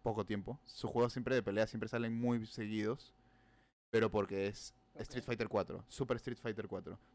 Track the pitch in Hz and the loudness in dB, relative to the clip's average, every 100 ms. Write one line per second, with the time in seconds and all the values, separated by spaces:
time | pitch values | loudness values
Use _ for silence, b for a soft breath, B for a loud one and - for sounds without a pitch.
0 | 117 107 101 104 98 131 - - 117 117 | -2 0 0 -2 -4 -10 -12 -6 -2 2
1 | 120 127 120 127 101 104 110 110 107 117 | 2 2 2 2 4 2 2 0 -2 -2
2 | 113 113 120 120 110 - 107 110 107 131 | 0 2 2 2 0 -6 -2 0 0 0
3 | - _ b b b b b _ _ 113 | -6 _ b b b b b _ _ 4
4 | 107 104 98 98 98 104 - - _ - | 6 4 2 2 0 -2 -10 -16 _ -10
5 | 107 123 - 113 107 107 90 92 - - | -6 -4 -2 -2 0 0 0 -6 -8 -4
6 | 127 117 123 120 117 107 104 95 87 101 | -2 -2 -4 -6 -4 -4 -4 -6 -8 -12
7 | b | b